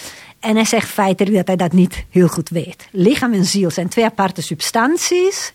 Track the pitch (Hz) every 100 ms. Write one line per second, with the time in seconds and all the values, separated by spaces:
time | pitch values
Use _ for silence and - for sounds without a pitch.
0 | - - - - 220 220 220 226 - -
1 | 196 185 196 202 175 185 175 180 180 -
2 | - 180 175 - 151 170 175 - - 196
3 | 190 294 247 202 190 196 175 185 175 -
4 | 214 214 190 180 - 156 - 226 247 339
5 | - 359 370 381 -